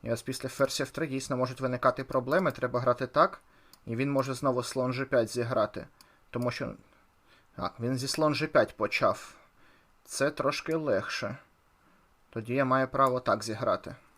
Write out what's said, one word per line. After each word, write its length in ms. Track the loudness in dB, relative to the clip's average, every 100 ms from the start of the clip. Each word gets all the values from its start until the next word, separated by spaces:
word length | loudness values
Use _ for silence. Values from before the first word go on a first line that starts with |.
І 80 | -2
ось 100 | -4
після 280 | -4 -8 -8
ферзь 320 | 0 0 0
Ф 100 | -6
три 160 | -4 -4
дійсно 300 | -4 -4 -2
можуть 240 | -2 -2
виникати 420 | -4 2 2 2
проблеми, 480 | 0 -2 2 2 2
треба 280 | 0 -2 0
грати 280 | 2 2 0
так, 340 | 4 2 2 _ _ _ -20 -8
і 100 | -2
він 160 | 0
може 220 | 0 -2
знову 300 | -2 0 0
слон 300 | -2 -2 -2
Ж 120 | -2 0
п'ять 240 | 2 2
зіграти, 580 | 0 0 2 0 -2 -14 _ -20 _ _
тому 220 | -4 -4
що, 220 | -2 -8 -10 -20 _ _ _ _ _ _ -8
так, 240 | -8 -4
він 180 | -4 -2
зі 100 | -2
слон 280 | 2 2 2
Ж 120 | 2
п'ять 300 | 4 4 0
почав. 580 | -2 2 2 2 -6 -20 _ _ -20 _ _ _ _
Це 260 | -2 -2
трошки 440 | 0 -2 -2 -2 -2
легше. 600 | 2 0 0 -6 -6 -8 -14 _ _ _ _ _ _ _ _
Тоді 240 | -10 -2
я 120 | 0 4
маю 220 | 4 2
право 320 | 4 4 4
так 240 | 0 0
зіграти. 520 | 0 -2 0 0 -2 -16 _